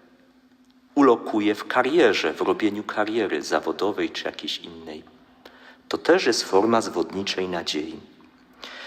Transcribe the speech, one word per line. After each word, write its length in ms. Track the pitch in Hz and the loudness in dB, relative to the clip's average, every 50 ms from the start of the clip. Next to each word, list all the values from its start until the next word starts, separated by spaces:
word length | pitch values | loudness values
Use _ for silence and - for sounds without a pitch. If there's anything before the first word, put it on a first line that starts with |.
| _ _ _ _ _ _ _ _ _ _ _ _ _ _ _ _ _ _ - | _ _ _ _ _ _ _ _ _ _ _ _ _ _ _ _ _ _ 2
ulokuje 600 | 143 139 123 117 - - - 110 107 104 104 104 | 6 6 6 6 4 2 -2 -2 0 2 2 0
w 120 | - - | 0 -4
karierze, 680 | - - 127 123 127 156 175 139 107 87 - - 80 73 | -2 0 0 2 4 4 6 6 6 4 4 0 -2 -2
w 80 | - | 0
robieniu 420 | 90 95 90 90 110 104 104 104 - | 0 0 0 2 0 0 0 -2 -8
kariery 580 | - - 110 104 107 110 117 101 82 78 73 | -6 -2 -2 -2 0 0 -2 -2 -2 -2 -4
zawodowej 680 | - - 85 76 - 80 80 - 92 104 98 92 85 80 | -4 -2 -2 -2 -2 -2 -4 -2 -2 -2 0 -2 -4 -4
czy 160 | - - - | -4 -6 -8
jakiejś 320 | - - - - 76 - | -8 -8 -8 -10 -8 -10
innej. 460 | - - 87 82 82 82 78 76 78 - - - - - _ _ _ - - - - - - - _ _ | -10 -12 -16 -18 -16 -16 -14 -16 -16 -16 -20 -20 -20 -20 _ _ _ -20 -20 -20 -20 -20 -20 -20 _ _
To 100 | - - | -6 -6
też 280 | - - - 170 190 - | -2 4 4 4 6 6
jest 180 | 123 110 - - | 2 0 0 -2
forma 380 | - 95 98 107 113 117 113 | 2 2 4 4 4 2 2
zwodniczej 680 | 104 90 - 87 80 - - 95 98 - - 92 92 92 | 0 0 -2 -4 -4 -2 -4 -6 -4 -4 -4 -4 -4 -4
nadziei. 500 | 90 85 82 - - 76 76 80 80 - - - - - - - _ _ _ _ _ - - - - - - | -4 -6 -4 -4 -4 -4 -6 -6 -12 -16 -18 -20 -20 -20 -20 -20 _ _ _ _ _ -20 -18 -18 -16 -16 -16